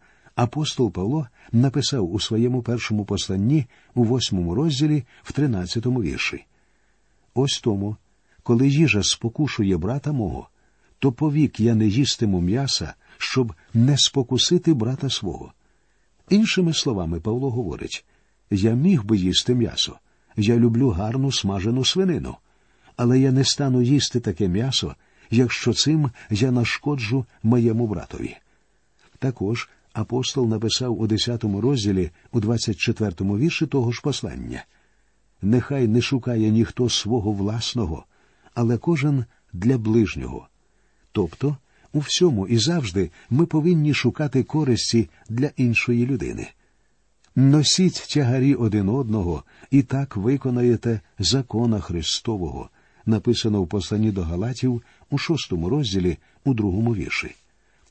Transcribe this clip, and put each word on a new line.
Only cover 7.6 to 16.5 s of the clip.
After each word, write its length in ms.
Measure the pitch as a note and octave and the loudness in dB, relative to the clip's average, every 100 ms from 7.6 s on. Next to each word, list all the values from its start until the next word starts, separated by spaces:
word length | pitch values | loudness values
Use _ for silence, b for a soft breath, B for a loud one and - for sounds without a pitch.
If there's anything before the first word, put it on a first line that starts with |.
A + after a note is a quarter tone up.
| A#2+ G2+ G2+ A2 _ _ _ _ | -2 -2 -4 -8 _ _ _ _
коли 240 | - A#2+ C#3 | 0 4 4
їжа 360 | C#3+ D3+ G2+ | 4 4 2
спокушує 720 | F#2+ - A#2 B2+ C#3+ - G2 F2 | 0 -2 -4 -2 -4 0 0 0
брата 340 | F#2+ C#3 D3+ | -2 -4 -4
мого, 380 | C#3 F#2+ B1+ - _ _ _ _ _ | -4 -4 -6 -12 _ _ _ _ _
то 120 | C3+ | -2
повік 480 | A#2+ D3+ D3 C#3 - | 0 0 2 0 2
я 160 | A2+ A2+ | 2 4
не 120 | A2 | 2
їстиму 540 | A2 C3+ - A2 F2+ | 2 0 0 0 0
м'яса, 520 | F2 A#2+ C3+ - D2+ - b b | 0 0 -2 -4 -6 -12 b b
щоб 360 | - C3 A#2 - b | -4 -2 -2 -6 b
не 240 | A2+ B2+ C#3 | 2 4 4
спокусити 760 | - C#3 B2 B2+ - F3 E3+ | 2 0 0 0 2 2 2
брата 360 | C#3 A2 C3+ C3+ | 2 0 -4 -6
свого». 440 | - F#2+ D2 - _ _ _ _ _ _ _ _ | -4 -6 -8 -14 _ _ _ _ _ _ _ _
Іншими 440 | G3+ A3 | 2 4